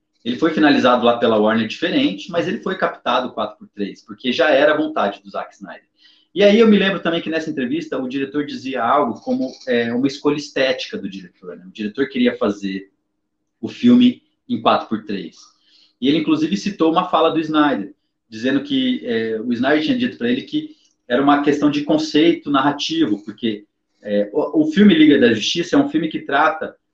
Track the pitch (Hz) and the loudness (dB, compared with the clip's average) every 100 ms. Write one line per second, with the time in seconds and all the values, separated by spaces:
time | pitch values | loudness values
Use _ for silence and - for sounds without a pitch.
0 | _ _ 120 123 160 156 151 127 120 120 | _ _ -8 -2 -2 2 4 4 4 4
1 | 120 120 117 110 107 113 110 - 170 156 | 2 2 2 2 2 2 -2 -4 -2 0
2 | 143 - - 170 160 202 190 - 170 - | 0 -4 -6 -4 -4 -4 -6 -4 -4 -4
3 | 127 127 123 - 107 - 101 - 98 - | -2 -2 -2 -6 -8 -10 -20 -10 -10 -10
4 | - 101 127 139 156 135 151 151 151 - | -18 -8 -4 0 2 4 4 2 -2 -2
5 | 101 - 98 95 - - 98 - _ _ | -4 -4 -12 -12 -12 -16 -18 -18 _ _
6 | _ _ _ 175 202 220 220 202 196 170 | _ _ _ 4 6 8 6 6 2 -2
7 | 170 165 156 160 156 135 123 160 160 135 | -4 -4 -4 -6 -4 -6 -4 -4 -4 -6
8 | 127 139 135 147 139 123 131 123 117 143 | -6 -6 -4 -4 -6 -8 -8 -4 0 0
9 | - - 131 127 131 - 131 117 117 120 | 0 -4 -4 -4 -4 -8 -4 -2 0 -2
10 | 135 - 147 147 - 143 131 127 - 101 | -2 -2 -2 -2 -6 -2 -2 -2 -6 -10
11 | 98 95 90 _ 92 - 92 113 107 135 | -10 -14 -18 _ -18 -18 -18 -10 -8 -4
12 | 135 127 120 - 110 101 98 98 - _ | -4 0 0 0 -4 -2 -6 -8 -12 _
13 | _ _ _ _ _ - 110 - 120 123 | _ _ _ _ _ -14 -12 0 4 6
14 | 123 - _ _ - 117 117 110 - 107 | 6 2 _ _ -10 -2 0 0 -2 -8
15 | - 95 82 - - _ _ _ _ - | -6 -10 -10 -16 -20 _ _ _ _ -4
16 | 131 160 156 151 156 202 196 - 160 160 | 0 0 0 0 0 -2 -4 0 0 2
17 | - 160 160 160 151 156 143 117 95 - | 0 0 2 0 -2 0 2 0 -6 -14
18 | _ _ _ 110 127 139 139 135 127 123 | _ _ _ -6 -2 -2 -2 -2 -2 -4
19 | 123 113 113 110 123 117 135 151 151 123 | -4 -4 -2 -4 -4 -2 2 0 0 -2
20 | 123 - 120 123 - 151 156 - _ _ | -2 -4 -2 -2 -4 -8 -8 -18 _ _
21 | - 123 143 143 147 - 147 143 - 151 | -4 0 2 2 2 2 0 0 0 -2
22 | - 151 165 - 147 139 143 143 - 165 | 0 2 4 2 -2 0 0 -2 -4 -2
23 | 127 101 - - 113 104 _ _ _ _ | 0 -2 -6 -6 -6 -6 _ _ _ _
24 | 107 101 101 147 - 156 151 190 208 156 | -4 -2 -2 -2 -2 0 0 6 6 8
25 | 151 131 117 107 - 170 165 143 139 160 | 6 6 4 2 -2 -4 0 0 2 -2
26 | 160 - - 139 156 - - - _ | -4 -8 -4 0 0 -2 -10 -12 _